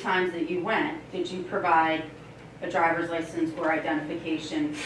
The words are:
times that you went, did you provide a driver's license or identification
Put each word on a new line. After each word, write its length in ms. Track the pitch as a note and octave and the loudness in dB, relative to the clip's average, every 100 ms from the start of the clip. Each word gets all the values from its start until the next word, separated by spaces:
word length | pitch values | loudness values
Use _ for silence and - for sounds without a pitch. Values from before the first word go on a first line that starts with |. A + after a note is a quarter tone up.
times 320 | F#3+ F#3 F3+ | 0 2 2
that 160 | E3+ D#3 | 0 -2
you 120 | F3+ | 0
went, 380 | G#3 - - - - | 2 2 0 -4 -6
did 160 | F#3 - | -4 -4
you 140 | F#3 | -4
provide 600 | - - F3 E3 D#3+ D#3+ - - - - - - | -4 0 4 6 6 2 -2 -12 -16 -18 -18 -10
a 80 | E3 | -2
driver's 400 | E3+ E3 E3 E3 | 2 4 4 0
license 480 | E3 D#3+ E3 D#3+ E3+ | -2 -4 -2 -2 0
or 140 | D#3+ | 2
identification 1040 | D#3 E3+ D3+ D3+ E3+ E3 D#3 - D#3 D3+ - | 2 2 0 -2 -4 -2 -2 -2 -2 -2 -2